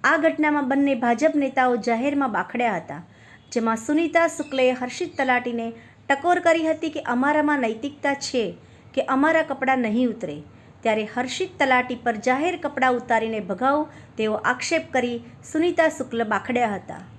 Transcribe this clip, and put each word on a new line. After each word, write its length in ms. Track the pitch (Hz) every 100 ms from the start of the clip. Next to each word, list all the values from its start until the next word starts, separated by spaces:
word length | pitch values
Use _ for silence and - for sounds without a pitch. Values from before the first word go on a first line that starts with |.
આ 140 | 262 311
ઘટનામાં 520 | 320 311 302 294 262
બંને 300 | 277 277 254
ભાજપ 420 | 240 233 311 311 269
નેતાઓ 360 | 269 254 240
જાહેરમાં 560 | 220 226 269 285 269 196
બાખડ્યા 400 | 185 233 240 180
હતા, 240 | - 143 - - - - -
જેમાં 300 | 240 226 220
સુનિતા 480 | 226 302 339 330 330
શુક્લએ 380 | 320 - 262 254
હર્ષિત 380 | 254 254 - 349 -
તલાટીને 500 | 262 247 240 233 226 226 - -
ટકોર 360 | - 277 339 359
કરી 280 | 349 330 320
હતી 220 | 311 330
કે 120 | 302 -
અમારામાં 560 | 247 277 302 294 294
નૈતિકતા 520 | 233 226 277 - 285 277
છે 260 | - 254 202 - - - -
કે 120 | - -
અમારા 420 | 170 302 320 320
કપડાં 340 | 262 254 262
નહીં 300 | 226 226 247
ઉતરે, 240 | - 165 147 - - - -
ત્યારે 240 | 226 220 214
હર્ષિત 500 | 247 254 - 370 -
તલાટી 400 | 269 254 247 247
પર 160 | 240 214
જાહેર 340 | 254 262 330 359
કપડાં 420 | 285 285 254 247
ઉતારીને 420 | 247 226 226 220
ભગાવો 400 | 185 190 262 294 302 - - -
તેવો 200 | 220 214
આક્ષેપ 420 | - 254 - 330 320
કરી 260 | 254 240 233 - -
સુનિતા 440 | - 320 349 339 320
શુક્લ 340 | 311 262 233 220
બાખડ્યા 440 | 202 - 247 233
હતા. 280 | 190 - 156 180